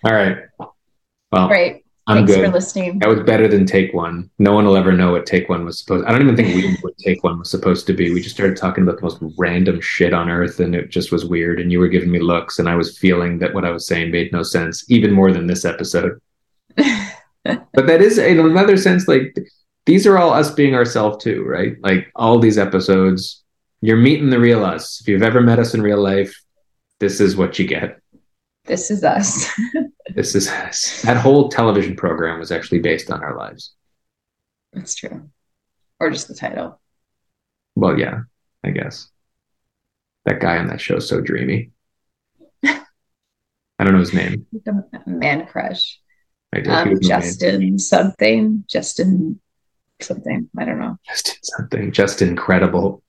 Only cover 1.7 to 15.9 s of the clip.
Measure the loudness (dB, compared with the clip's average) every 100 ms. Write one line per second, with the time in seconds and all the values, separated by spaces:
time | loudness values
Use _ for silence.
1.7 | -4 _ _ 2 4 6 4 4 0 -2
2.7 | -6 -4 0 0 2 2 2 4 4 4
3.7 | 2 0 -2 -4 -8 -12 0 4 4 4
4.7 | 4 4 4 4 0 0 -2 -2 -6 -6
5.7 | -12 -4 -4 0 4 4 4 2 2 0
6.7 | -2 -6 -6 -4 -2 -2 -4 -6 -4 -2
7.7 | -2 -2 -2 0 -2 -4 -2 -2 0 -4
8.7 | 0 0 0 -6 -8 -12 -4 -2 0 0
9.7 | 0 -6 0 0 0 -2 -2 -4 -2 -2
10.7 | -2 -4 -6 -2 -4 -2 -4 -2 -2 0
11.7 | 2 2 2 0 0 0 0 -2 -4 -2
12.7 | 0 -2 0 0 2 -2 -2 -4 -4 -4
13.7 | -6 -4 -4 -2 -4 -2 -4 -2 -2 -4
14.7 | -8 2 4 4 4 4 2 -2 -2 -4
15.7 | -6 -4